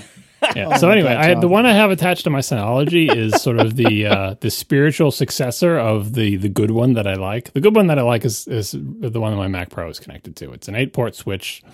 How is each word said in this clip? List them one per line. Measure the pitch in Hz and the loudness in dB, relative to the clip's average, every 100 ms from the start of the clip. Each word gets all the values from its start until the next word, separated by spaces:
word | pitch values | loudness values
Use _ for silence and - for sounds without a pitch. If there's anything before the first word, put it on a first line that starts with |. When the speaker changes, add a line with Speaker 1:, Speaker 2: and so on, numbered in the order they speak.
| - - - - | -4 -20 -20 -4
Speaker 1:
God. | - - | -2 -2
Speaker 2:
Yeah. | - | 0
Speaker 1:
Oh | 262 | 2
Speaker 2:
So | 170 | 4
Speaker 1:
my | |
Speaker 2:
anyway, | 214 151 | 6 4
Speaker 1:
God, | 123 | 2
Speaker 2:
I, | 160 | 2
Speaker 1:
Tom. | 175 | 4
Speaker 2:
the | 175 | 4
one | 196 | 4
I | 240 | 6
have | 202 214 | 4 4
attached | 185 180 175 | 2 0 0
to | - | 0
my | 143 | -2
Synology | 127 123 101 123 151 170 160 | -2 -2 0 0 2 2 2
is | 120 110 110 | 2 0 0
sort | - 117 | 0 0
of | 113 117 | 0 2
the, | 117 107 104 | 2 2 2
uh, | 101 95 101 | 0 -2 -4
<laughs> | |
the | 113 | -6
spiritual | - - 143 147 143 156 | -6 -2 2 2 2 0
successor | - 123 - 131 - 175 160 | 0 -4 -2 -4 0 0 2
of | 113 110 104 | 2 0 -2
the, | 120 107 101 | 0 0 0
the | 101 | -2
good | 92 107 | 0 0
one | 113 123 | 2 2
that | 117 101 | 2 0
I | |
like. | 95 95 110 - | -4 -4 -8 -6
The | 139 | -4
good | 190 | 0
one | 214 190 | 2 2
that | 147 | 2
I | |
like | 120 120 127 | 0 0 -2
is, | 107 - | -6 -8
is | 113 98 | -8 -8
the | 139 143 220 147 113 | -10 -12 -10 -8 -6
one | 110 | -4
that | 104 | -4
my | 95 | -4
Mac | 92 90 | -6 -10
Pro | - 85 | -10 -12
is | - | -14
connected | - - - 76 | -18 -20 -20 -18
to. | - | -18
It's | - - | -18 -10
an | 107 | -4
eight-port | 131 - 117 | -4 -2 -6
switch. | - - 95 - - _ | -6 -10 -10 -10 -16 _